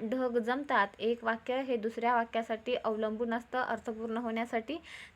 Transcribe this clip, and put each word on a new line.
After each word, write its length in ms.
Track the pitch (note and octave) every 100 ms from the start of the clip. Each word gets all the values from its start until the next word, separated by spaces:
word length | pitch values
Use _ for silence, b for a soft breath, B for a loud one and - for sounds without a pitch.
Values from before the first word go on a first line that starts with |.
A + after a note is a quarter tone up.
ढग 340 | A3 C4 B3+ A#3+
जमतात, 500 | A3 C4 C#4+ B3+ G3+ -
एक 240 | A3 A#3
वाक्य 380 | A3+ A3+ - B3+
हे 140 | C4+ A#3+
दुसऱ्या 400 | A3 A3+ A#3 A#3+
वाक्यासाठी 600 | A#3 A3+ A3+ A3 A#3+ B3
अवलंबून 580 | A3+ A3 A3 A3 A#3
असतं 260 | A#3 - B3+
अर्थपूर्ण 580 | - A3 - A3 A3+ A3+
होण्यासाठी, 600 | A#3+ A3+ A#3+ A#3 A3+ E4 B B B